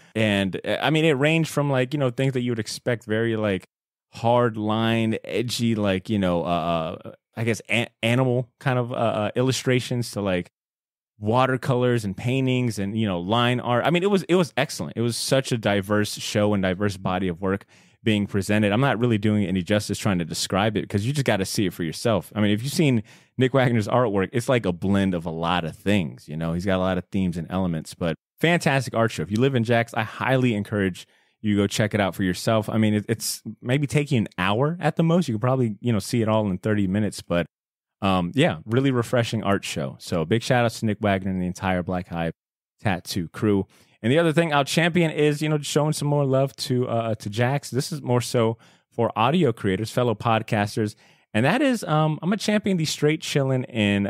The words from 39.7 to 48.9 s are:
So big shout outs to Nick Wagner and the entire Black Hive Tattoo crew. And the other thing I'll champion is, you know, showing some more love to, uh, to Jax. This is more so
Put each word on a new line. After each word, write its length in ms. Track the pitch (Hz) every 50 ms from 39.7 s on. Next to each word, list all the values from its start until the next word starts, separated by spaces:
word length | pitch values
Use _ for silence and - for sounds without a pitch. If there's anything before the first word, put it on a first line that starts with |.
| - - 71 65 - -
So 240 | - - 95 85 80
big 180 | 80 110 113
shout 220 | - - 131 123 120
outs 160 | 117 - -
to 60 | -
Nick 140 | 110 104 -
Wagner 300 | 107 101 98 98 95 98
and 100 | 95 92
the 40 | 90
entire 380 | 90 87 - - 92 92 90 85
Black 240 | 92 92 90 85
Hive 240 | - 87 85 82 82 - _ _ _ _ _ _ _ _ _
Tattoo 480 | - 110 92 85 - - - 98 85
crew. 400 | 78 - - 110 107 101 98 92 - _ _ _ _ _ _
And 80 | - 113
the 80 | 135
other 140 | 165 175 165
thing 220 | 147 170 170 160 147
I'll 100 | 143 139
champion 480 | - - 165 160 175 156 180 170 156
is, 300 | 143 151 147 151 147 147
you 80 | 156 151
know, 100 | 156 147
showing 320 | 143 - - 151 143 156
some 160 | 147 - 147
more 160 | 147 147 147 143
love 300 | 135 131 131 139 139 -
to, 300 | - - - 131 123 123
uh, 280 | 123 113 113 113 113 107
to 140 | - - 104
Jax. 400 | 101 113 120 123 139 139 - -
This 220 | 113 120 - -
is 100 | 165 143
more 200 | - 131 123 123
so 360 | 120 - - 123 113 113 113 - - - _ _ _ _